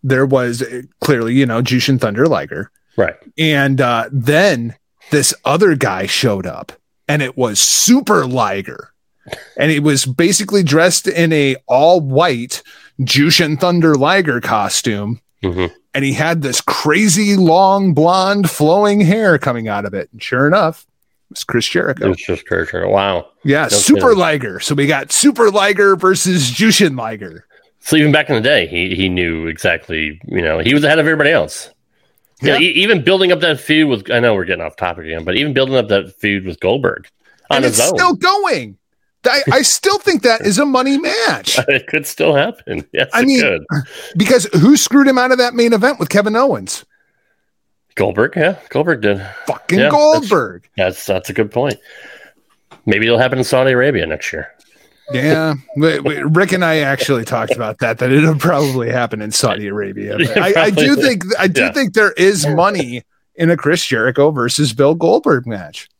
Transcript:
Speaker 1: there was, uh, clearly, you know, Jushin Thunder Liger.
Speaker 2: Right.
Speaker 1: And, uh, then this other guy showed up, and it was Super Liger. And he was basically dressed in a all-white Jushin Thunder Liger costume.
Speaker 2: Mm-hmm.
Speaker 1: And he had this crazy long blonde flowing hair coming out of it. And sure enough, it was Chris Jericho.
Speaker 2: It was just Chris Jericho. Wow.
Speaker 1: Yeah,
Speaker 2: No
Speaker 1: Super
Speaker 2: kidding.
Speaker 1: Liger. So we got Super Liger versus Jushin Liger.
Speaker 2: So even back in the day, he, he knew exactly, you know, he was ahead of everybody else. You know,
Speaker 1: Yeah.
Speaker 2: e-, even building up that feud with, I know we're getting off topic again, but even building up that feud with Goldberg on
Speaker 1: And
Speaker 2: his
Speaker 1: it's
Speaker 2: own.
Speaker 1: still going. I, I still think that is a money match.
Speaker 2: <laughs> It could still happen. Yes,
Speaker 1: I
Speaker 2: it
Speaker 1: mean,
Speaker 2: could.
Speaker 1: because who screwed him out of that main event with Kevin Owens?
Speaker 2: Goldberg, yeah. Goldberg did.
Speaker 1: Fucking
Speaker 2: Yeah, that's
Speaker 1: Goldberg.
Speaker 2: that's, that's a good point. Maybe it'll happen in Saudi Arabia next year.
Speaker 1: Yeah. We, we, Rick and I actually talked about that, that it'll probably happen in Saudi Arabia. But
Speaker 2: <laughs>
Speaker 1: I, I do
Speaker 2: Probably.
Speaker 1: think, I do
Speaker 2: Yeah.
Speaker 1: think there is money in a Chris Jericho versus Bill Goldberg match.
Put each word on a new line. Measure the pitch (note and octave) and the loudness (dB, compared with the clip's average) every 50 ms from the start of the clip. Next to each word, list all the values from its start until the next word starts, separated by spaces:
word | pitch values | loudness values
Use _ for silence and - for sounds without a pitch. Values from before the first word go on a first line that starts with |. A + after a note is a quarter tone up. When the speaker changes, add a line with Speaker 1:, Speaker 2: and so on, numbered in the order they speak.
| - | -2
Speaker 1:
there | C3 C3 B2+ C#3 | 0 0 2 2
was, | C3+ C3+ C3 B2 A#2+ A#2+ A#2 B2+ | 2 2 2 0 -2 -4 -6 -8
uh, | A#2 B2 B2 B2+ - _ _ | -8 -10 -12 -14 -16 _ _
clearly, | - - C#3+ A#2+ A2+ A2+ B2 | 0 0 0 0 0 0 2
you | C3+ C#3 | 2 2
know, | B2 A2+ A#2 C3 | 2 0 -2 0
Jushin | A#2+ B2+ B2 - - C3+ B2+ | 0 0 0 0 0 0 0
Thunder | - A2 G2+ A2+ C#3 | 0 -2 0 0 0
Liger. | E3 C#3 E2+ C#2+ - - D#2 G2+ - _ _ _ _ _ | 2 0 0 -2 -6 -8 -10 -10 -12 _ _ _ _ _
Speaker 2:
Right. | - G2 - - - _ - _ - | -2 -2 -2 -4 -8 _ -14 _ -2
Speaker 1:
And, | D#3+ D#3 D#3 C#3 C#3 C#3 C3+ C3 | 0 0 2 2 2 2 2 2
uh, | C3+ A#2+ A#2+ A2+ A2+ - C#3+ | 2 0 0 -2 -2 -4 -4
then | C#3 A2+ C3 D3 D#3 F#3+ G3+ D#3 A#2+ A#2 A#2 - - _ _ _ _ - - | -2 0 2 2 4 4 2 2 0 -4 -8 -10 -14 _ _ _ _ -8 -2
this | - D3 - - - - - | -2 0 0 0 -4 -4 -2
other | B2 C#3+ E3+ G#3 F#3+ D#3 | -2 0 2 2 2 2
guy | C3 - G#2+ F#2+ F#2 G2 | 2 -2 -2 -2 -4 -4
showed | F#2+ - - - A#2+ G2+ G2 F2+ | -4 -4 -2 0 0 -2 -2 -4
up, | F2+ E2 - - - - _ _ _ _ _ _ - | -8 -10 -12 -14 -18 -20 _ _ _ _ _ _ -4
and | D3 D3 D3 | -2 -2 -2
it | C3 C3+ | -4 -2
was | C#3 B2+ A#2 G#2 G2 | -2 -2 -2 0 0
Super | - - - - - - A#3+ C4+ - - G#3 F3 C#3 | 0 0 0 0 2 4 2 2 2 2 0 0 0
Liger. | B2+ B2 B2+ A2 G2+ G2 G2 F#2+ - B1+ - - - _ _ _ _ _ _ _ - - - - - _ - | 0 0 -2 0 0 -2 -4 -6 -10 -14 -16 -18 -20 _ _ _ _ _ _ _ -16 -16 -16 -16 -14 _ -2
And | C#3 D#3 | 0 0
he | D#3 D3 | 2 2
was | D3 D3+ C#3+ C3+ - | 2 0 0 0 -2
basically | C3+ B2 - E3+ F#3 F#3 - G#3+ F#3+ G3+ G3+ F#3 | -2 -2 0 2 2 2 0 0 0 0 0 2
dressed | C#3+ C#3 D#3 E3 F3+ E3+ - - | 2 4 4 4 2 2 0 -2
in | G3 - E3+ E3+ E3 D#3+ | -2 0 0 0 2 2
a | D3+ C#3+ C3+ C3 - - | 2 0 0 -2 -4 -2
all-white | - B2 B2+ D3 E3 F3+ F3+ D#3 C3+ C3 C#3 E3+ F3+ C3+ A#2 A#2+ B2 - - - - - - - - _ - | 0 2 4 4 4 4 4 2 0 0 2 2 2 0 -4 -6 -10 -12 -14 -14 -18 -20 -20 -20 -16 _ -6
Jushin | C3+ B2 - C3+ C#3+ E3 D#3 - E3+ D3 D#3 C#3 | -4 -2 0 2 2 2 2 2 2 0 0 0
Thunder | F#3 F3+ F3 F3 E3 D#3+ D3+ | 0 0 2 2 4 4 4
Liger | C3+ C3+ D3+ F#3 G3 F3+ D3+ B2+ A#2+ | 2 2 2 2 2 0 0 -2 -4
costume. | - - A#2 G#2+ G2+ F#2+ - - - B2 G#2+ G2+ G#2 G#2 A#2+ - _ _ _ _ - | -2 -2 -2 -2 -2 -2 -4 -4 -2 -4 -4 -4 -4 -6 -8 -8 _ _ _ _ -6
Speaker 2:
Mm-hmm. | F#2 F2 F#2 F2+ E2+ - _ _ _ - | -4 -2 -2 -4 -4 -6 _ _ _ -6
Speaker 1:
And | C3+ C#3 | -4 -4
he | C#3 C3 | -2 -2
had | - D3+ D#3+ E3+ E3 C#3 | -2 -2 -2 -2 -2 -4
this | C3+ A#2+ - | -4 -4 -4
crazy | - - - - - D3 D3+ F#3+ A3 G#3 D3+ G3 G#3+ G3+ G3+ | -4 -4 -4 -2 -2 0 0 2 2 2 2 2 2 2 2
long | F#3+ F#3 E3 D#3+ F3+ G3 F#3+ G3 G3 G3 F#3+ D#3 | 2 4 4 4 4 4 4 2 2 2 2 2
blonde | C#3+ D#3 E3+ F3+ F#3+ F#3 F#3+ G3+ G3+ G3 E3 | 2 2 2 2 2 0 0 0 0 -2 -2
flowing | - - D3+ D3+ E3+ G3+ G#3 G#3 G3+ G#3 | -2 0 2 2 2 2 2 2 2 2
hair | G3+ D#3 G3 A3+ A3 G3 E3 C#3 | 2 2 2 2 2 2 2 2
coming | - C#3 A#2+ A#2 A2 A2 | 0 -2 -4 -4 -6 -6
out | G2+ G2+ G2+ | -6 -6 -6
of | G2 G2 | -6 -8
it. | G2 D#2 - - | -8 -8 -10 -14
And | A2+ - | -16 -8
sure | - - B2+ C#3 | -4 -2 0 2
enough, | D3 F3 G#3 F#3 D#3+ E3 - _ _ _ _ _ _ _ _ _ _ | 2 2 2 0 0 -4 -6 _ _ _ _ _ _ _ _ _ _
it | - | -16
was | - - | -14 -8
Chris | - - A#2 A2+ | -4 -2 -2 -2
Jericho. | - - F3 F3+ - C3+ - - | -2 -2 -2 -2 -2 -2 -2 -2
Speaker 2:
It | G2 | -2
was | F#2 - | -2 -2
just | - - F2+ - - | -4 -6 -8 -8 -6
Chris | - F#2 F2 E2 - | -4 -4 -4 -4 -4
Jericho. | - F2 F2+ F#2+ | -6 -6 -2 0
Wow. | G2 G2 G2 G2 F#2+ E2+ E2+ - _ _ - | 0 0 0 0 -2 -4 -6 -10 _ _ -2
Speaker 1:
Yeah, | D3 C#3 D3+ D3+ | 0 0 0 0
Speaker 2:
No | A#2+ | 0
Speaker 1:
Super | - G3+ - - D4+ - | 0 0 2 2 2 4
Speaker 2:
kidding. | - B3+ A3+ F#3+ | 4 4 4 4
Speaker 1:
Liger. | F3 E3 D3+ D3 A#2+ G#2+ F#2 - | 2 0 0 -2 -4 -8 -10 -8
So | - - D3 | -6 -4 -2
we | C#3 C#3 | 0 2
got | C#3 D#3 C3+ C3+ - - | 2 0 -2 -2 -2 -2
Super | - - C#4+ A#3+ - A#3 G#3 | 2 2 2 4 4 2 2
Liger | G3 G#3 G3 G3+ G#3 F#3+ G3+ G3 F#3+ | 4 2 2 2 2 2 2 2 2
versus | E3+ F3+ F#3 F#3+ F#3 - F#3 F3+ F3 C3+ B2 | 2 2 2 2 2 0 0 0 0 0 -2
Jushin | A#2+ - G#3+ A3+ - - G#3 E3 C3+ B2 | -2 0 2 2 4 4 2 0 0 -4
Liger. | A2+ A2+ A2+ G2+ G2 F2+ D#2+ D#2+ - _ _ _ _ _ _ _ | -6 -8 -10 -10 -12 -16 -16 -20 -20 _ _ _ _ _ _ _
Speaker 2:
So | - - D#3 | -4 0 2
even | D#3 D3+ D3+ C#3+ | 2 4 4 4
back | D3+ D3 - | 2 2 0
in | C#3+ | 0
the | A2+ G#2+ | 0 2
day, | C3 D3 A#2+ F2 | 2 2 2 0
he, | - F2 F2 F2+ F#2 F#2 | -2 -2 -4 -4 -2 -2
he | F2 F#2+ F#2 | -2 -2 0
knew | F2+ F2+ F2 E2+ E2 D#2+ D#2+ | 0 -2 -2 -2 -4 -4 -6
exactly, | E2 D#2+ - - F2+ E2+ D#2+ - - E2+ D#2+ D#2 D2+ D2+ E2 - | -8 -6 -4 -2 -2 -2 -2 -4 -8 -6 -6 -6 -6 -8 -12 -14
you | - - F#2 E2 | -6 -4 -2 -2
know, | D#2+ D#2 E2 | 0 -2 -2
he | E2 A2+ C#3 | 0 0 0
was | D3 D3 | 2 2
ahead | C#3+ D#3 E3 | 2 2 2
of | D3+ | 2
everybody | D#3 D#3+ - D3 C#3+ | 0 0 0 2 2
else. | E3 B2+ D#2 - - - - - _ _ _ _ _ _ _ _ _ _ _ _ _ _ C3+ | 2 2 0 -2 -8 -14 -18 -18 _ _ _ _ _ _ _ _ _ _ _ _ _ _ -2
You | C3+ | 0
know, | C#3+ C#3 | 2 2
Speaker 1:
Yeah. | D#3+ F3+ | 2 0
Speaker 2:
e-, | C#3 D#3+ F#3+ | 2 0 2
even | G#3+ A3 E3+ A#2+ | 2 0 0 0
building | D3 F#3+ F#3+ F#3+ F3+ F3+ | -2 -2 0 2 2 2
up | D#3 | 2
that | E3+ E3+ D3+ C3 | 0 -2 -2 -4
feud | - - D3+ D#3 D#3 D3 | -2 0 2 2 2 2
with, | B2+ G#2 G2 - | 0 -4 -4 -2
I | A#2+ A#2+ | -2 0
know | A#2+ A#2 G#2+ | 2 2 0
we're | F#2+ F2+ | 0 -2
getting | F2 F#2 E2+ E2+ | -4 -4 -6 -6
off | D#2 - | -8 -8
topic | - F2+ F2+ E2+ F2+ D#2+ | -6 -6 -6 -6 -8 -10
again, | D#2+ D#2+ E2 D#2+ | -10 -10 -6 -6
but | F2 F#2 | -4 -2
even | A2+ C#3+ D3+ C3 | -2 -2 -2 -2
building | B2+ C3+ C3 C3+ | -2 -2 0 0
up | B2+ A2 G#2+ | 0 0 0
that | G#2 G2 F2+ F2+ - | 0 -2 -2 -4 -8
feud | _ - G#2 G2+ G2 F#2 | _ -4 -2 -2 -2 -4
with | F#2+ F2 - | -8 -8 -4
Goldberg | - F#2 A2+ - C3+ - - - - _ _ _ _ _ _ _ _ - | -2 -2 -2 0 -2 -2 -4 -4 -10 _ _ _ _ _ _ _ _ -4
on | D3+ C#3 | -2 0
Speaker 1:
And | - | 0
Speaker 2:
his | - - G#2+ | 0 0 0
Speaker 1:
it's | - - | 0 0
Speaker 2:
own. | - | 0
Speaker 1:
still | - F4+ F4+ E4+ | 2 2 2 0
going. | E3+ - F4+ G4 G#4 G4+ F4+ C4 D#3 A#2+ G#2+ G2 - _ _ _ _ _ _ _ _ - | 2 0 0 0 0 0 -2 -2 -4 -6 -10 -16 -20 _ _ _ _ _ _ _ _ -2
I, | B3+ A#3+ A3 A3 - - | 0 0 0 0 2 2
I | C#4 C#4+ | 2 2
still | - - - - G4 G4+ G4+ | 2 0 0 0 0 0 0
think | - G4+ F4 A#3 - | 0 0 0 2 2
that | B3 A3+ A3 G#3+ | 2 2 2 0
is | G3+ G3 G3+ | 0 2 2
a | D4 | 2
money | D4 C4 B3+ C4 C#4 C#4 | 2 2 0 2 0 0
match. | C#4 F4 - F#4+ A4+ A#4 G#4+ D#3+ A2 G2 - - B2+ B2 | 0 0 -2 -2 -2 -2 -2 -2 -4 -4 -2 -2 -2 0
Speaker 2:
<laughs> | - | 0
It | C#3 B2+ - - | 0 -2 -2 -4
could | - D#3 C#3+ | -6 -6 -6
still | - - - D#3+ E3 D3 | -6 -4 0 0 2 2
happen. | C#3 D3 G#3+ - - - - - D#2+ - - - | 2 0 -2 -4 -10 -10 -10 -8 -8 -10 -6 -4
Yes, | - C3 - - | -4 -2 0 0
Speaker 1:
I | A#3 | 0
Speaker 2:
it | B3 | 2
Speaker 1:
mean, | C4+ C4+ B3 A3 | 2 2 2 2
Speaker 2:
could. | C#3 F#2 D#2+ - - D#3 C#3+ C3 - - - - - - | 0 0 -2 -4 -4 -6 -6 -6 -8 -12 -18 -18 -6 -2
Speaker 1:
because | E3+ G#3 F3+ B3+ B3 E3+ - - | 0 2 4 4 2 2 2 2
who | E3 D3+ A#3+ D4 - | 4 6 6 6 6
screwed | - - A#3 C#4+ C#4 | 4 2 4 4 4
him | C4+ C4 B3+ | 4 4 2
out | B3 B3+ | 2 2
of | B3+ | 2
that | B3 B3 A#3+ B3 | 2 2 0 0
main | A#3+ A#3 A#3 A#3 | 0 2 2 2
event | G#3 G3+ C4 C#4+ - | 2 2 0 0 -2
with | F#3+ C3 | -4 -2
Kevin | - G3+ G3+ G#3+ G#3+ | 0 0 0 0 0
Owens? | A3+ C4+ C#4 F3+ G#2+ F#2+ - - - - _ _ _ _ _ _ _ _ _ _ _ _ _ _ _ _ _ _ _ _ _ _ | 2 2 0 0 -2 -6 -10 -12 -14 -16 _ _ _ _ _ _ _ _ _ _ _ _ _ _ _ _ _ _ _ _ _ _
Speaker 2:
Goldberg, | - F#2+ G#2+ F2+ G#2 A#2 D3+ - | -4 -2 -2 0 0 0 0 0
yeah. | F#3 D3+ F3 G3 - - - | 0 0 0 -2 -4 -10 -6
Goldberg | - C3+ D3+ E3+ D#3+ A2+ G#2+ | -4 -2 -2 -2 -2 0 0
did. | G#2 G2+ F#2+ G2 G2 - - - | 0 0 -2 -4 -10 -16 -10 -8
Speaker 1:
Fucking | - B2+ - - - - - | -8 -8 -8 -4 -2 0 2
Speaker 2:
Yeah, | C4 D4 | 2 2
that's | D4 | 4
Speaker 1:
Goldberg. | D4 D4+ D4+ D#4 D#4+ C#4+ G3 G#3 D#3+ A#2+ - F2 F2 - _ _ | 4 4 4 4 2 0 0 0 0 0 -4 -8 -14 -20 _ _
Speaker 2:
that's, | - F#2 F#2 F#2 - - | -2 -2 -2 -2 -4 -6
that's | - G2 F#2 - - | -4 -4 -4 -4 -4
a | F#2+ | -2
good | - A2 - | -2 -2 -2
point. | - A#2+ C3+ C#3+ A#2 - _ - - - - - - - - - _ _ _ _ _ _ _ _ - - _ | -2 -2 -2 -2 -4 -8 _ -20 -20 -20 -20 -20 -20 -20 -20 -20 _ _ _ _ _ _ _ _ -20 -8 _
Maybe | A2 G2+ G#2 A2 | 0 0 2 2
it'll | A#2 A#2 A2+ | 2 2 2
happen | B2+ B2+ C3 C3 | 2 2 0 -2
in | B2+ | -2
Saudi | - - B2+ C3 C3+ B2+ | 0 0 2 2 2 2
Arabia | B2 B2+ D3 C3+ F#2+ E2 | 2 2 2 0 0 -2
next | D#2+ D#2 D2+ - - - | -4 -6 -6 -8 -8 -8
year. | D#2 D2 - - _ _ _ _ _ _ _ _ _ _ - B2+ | -10 -12 -14 -18 _ _ _ _ _ _ _ _ _ _ -8 -4
Speaker 1:
Yeah. | B2 C3+ D3+ D#3 D#3+ D#3+ D#3+ D3 C3+ C3+ - - | -2 0 0 2 2 0 -2 -2 -4 -8 -8 -2
We, | C#3+ D3+ D#3+ D#3 C#3+ | 0 0 2 0 0
we, | C#3 C3+ D3+ C#3+ C#3 | -2 -4 -4 -2 -2
Rick | D3 D#3 F3 G3 F#3 F#3+ | 0 2 2 2 2 0
and | F3+ F3+ | 0 0
I | E3 D#3+ D#3 | 0 0 0
actually | D3 C3+ C#3 C3 - - C#3 A#2+ A2+ | 0 0 -2 -2 -2 -2 -2 -2 -2
talked | - C3 A#2 A2 - B2 | -4 -4 -4 -2 -4 -4
about | A2+ A#2 G#2+ - - | -4 -4 -6 -4 -4
that, | B2+ A#2+ A2+ - | -4 -4 -2 -2
that | B2 B2+ C3+ | 0 2 2
it'll | D3 D3+ D#3+ D#3 | 4 4 2 2
probably | C#3+ - E3+ E3+ C#3 D3+ C#3 C3 B2+ A#2 A#2 | 0 0 0 2 2 0 0 -2 -4 -4 -4
happen | B2 B2 A#2+ A#2 A2+ G#2+ | -2 -2 -4 -4 -4 -8
in | G#2+ G#2+ G2+ | -8 -6 -4
Saudi | - - A#2 G2+ G#2 G#2 | -2 0 0 -2 -2 -6
Arabia. | G2 G2+ G#2+ G2+ G2 G2 G2 G2+ G2+ G#2 | -6 -6 -6 -8 -8 -8 -10 -10 -6 -4
But | G#2+ B2+ A#2+ - | -4 -4 -2 0
Speaker 2:
<laughs> | A#3 | -2
Speaker 1:
I, | F3+ F#3+ G3+ A3 - | 0 0 0 2 2
I | G#3+ | 2
do | G3+ D#3 D3+ C4+ C#4+ | 2 2 2 2 2
Speaker 2:
Probably. | A3+ - | 2 2
Speaker 1:
think, | C4 B3 F#3 F#3 F#3 A3 - | 0 0 -2 -4 -4 -2 0
I | - A3+ | 0 0
do | D#3+ - G#2 | 0 0 0
Speaker 2:
Yeah. | F2+ - | 0 0
Speaker 1:
think | C#4+ C4+ G3 - | -2 -4 0 2
there | A3 G#3+ G3 - | 2 2 2 2
is | - F3+ G3 G#3+ F3 D3 | 2 2 2 2 2 0
money | D3 D3+ D#3+ F3 G3+ G3+ F#3 C#3+ A#2+ B2 A#2+ - _ _ _ _ _ _ | 0 2 2 2 2 0 -2 -4 -6 -8 -12 -14 _ _ _ _ _ _
in | - E3 E3 | -2 0 0
a | E3+ | 0
Chris | D#3+ - C#3+ E3+ E3 - | 2 0 0 0 0 -2
Jericho | - C3+ A2+ A2 B2+ B2+ C#3+ C#3+ D#3 | -2 -2 0 0 0 2 2 2 2
versus | D#3 C3 A#2 A2+ - - D3+ B2+ A2 | 2 0 -2 -2 -2 -2 -2 -2 0
Bill | A#2+ C#3 C#3+ E3 | 2 2 2 2
Goldberg | E3+ D#3+ E3+ G3+ A#3+ - C4 D#3+ B2+ B2 | 2 2 2 2 2 2 0 0 0 -2
match. | A#2+ A2 G2 F2 D2+ - - - - _ _ | -6 -10 -10 -12 -14 -18 -20 -20 -20 _ _